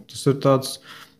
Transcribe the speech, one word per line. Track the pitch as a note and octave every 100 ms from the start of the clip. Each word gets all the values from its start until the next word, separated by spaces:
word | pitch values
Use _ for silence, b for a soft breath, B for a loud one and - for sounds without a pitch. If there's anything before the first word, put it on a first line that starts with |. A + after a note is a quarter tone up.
| -
Tas | - C#3+
ir | C#3
tāds | C#3 C3 - - B B B B